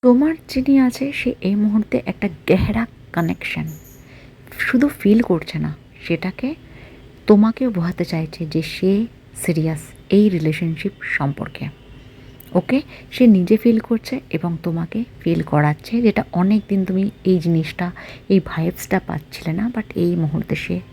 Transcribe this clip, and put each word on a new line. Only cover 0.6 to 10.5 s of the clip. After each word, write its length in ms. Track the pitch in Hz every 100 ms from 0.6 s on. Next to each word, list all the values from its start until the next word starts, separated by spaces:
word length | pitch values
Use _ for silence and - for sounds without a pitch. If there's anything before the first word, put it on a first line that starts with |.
| 262 277
আছে, 320 | 254 - 269
সে 240 | 285 - -
এই 140 | 185 202
মুহূর্তে 460 | 208 214 208 254 -
একটা 240 | 185 202 160 -
গেহরা 400 | 156 - 214 233 - -
কানেকশন 540 | - 170 175 - - 156 156 - - - - - - - -
শুধু 280 | - 247 285
ফিল 340 | - 202 220
করছে 380 | 233 175 - 156
না, 160 | 151 151 - - -
সেটাকে 480 | 165 185 - 254 320 - - - - - - -
তোমাকেও 420 | 208 214 226 262
বোঝাতে 360 | 190 170 175 175
চাইছে 400 | 165 160 - 160
যে 160 | 156
সে 440 | 156 - 190 196 233 - - - -
সিরিয়াস 340 | 151 160 156 - - -
এই 200 | 196 214
রিলেশনশিপ 600 | 180 156